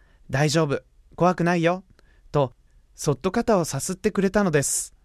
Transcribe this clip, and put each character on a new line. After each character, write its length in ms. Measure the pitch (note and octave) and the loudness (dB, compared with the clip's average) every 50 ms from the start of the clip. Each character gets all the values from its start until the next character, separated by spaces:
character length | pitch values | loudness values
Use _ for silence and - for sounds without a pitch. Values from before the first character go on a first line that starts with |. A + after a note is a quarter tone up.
| _ _ _ _ _ - | _ _ _ _ _ -6
「大 180 | - C3 D3+ D#3 | -2 0 0 2
丈 160 | C3+ E3 D#3+ | 2 2 0
夫、 180 | C#3+ - - - _ _ _ _ _ - | 0 -2 -4 -8 _ _ _ _ _ -4
怖 180 | - E3 F3+ F3+ | 0 0 2 2
く 80 | - E3+ | 0 0
な 140 | E3+ F3+ | 0 0
い 60 | F3 D#3+ | 2 2
よ」 180 | E3 F3+ F#3 - _ _ _ _ _ _ _ _ - | 0 0 0 -4 _ _ _ _ _ _ _ _ -4
と、 240 | - D3 C#3 B2 - _ _ _ _ _ _ _ _ | -2 0 0 -2 -4 _ _ _ _ _ _ _ _
そ 180 | - - D#3 C#3 | -6 -4 -2 -2
っ 40 | |
と 160 | - - F#3+ F#3 | -2 -2 -2 -2
肩 260 | A#3+ A#3 - A3 F#3 | 0 2 2 2 2
を 60 | D#3+ | 2
さ 160 | - - C#3 | -2 -4 -6
す 140 | - - F#3 | -6 -8 -8
っ 20 | |
て 160 | - - G#3+ - | -4 -4 -2 0
く 80 | - | 0
れ 100 | F#3 G3 | 0 2
た 140 | F#3+ G#3+ G3+ | 2 2 2
の 80 | F3+ D3+ | 2 2
で 100 | D3 C3+ | 0 0
す。 320 | - - - - - - _ _ | 0 -2 -6 -6 -8 -14 _ _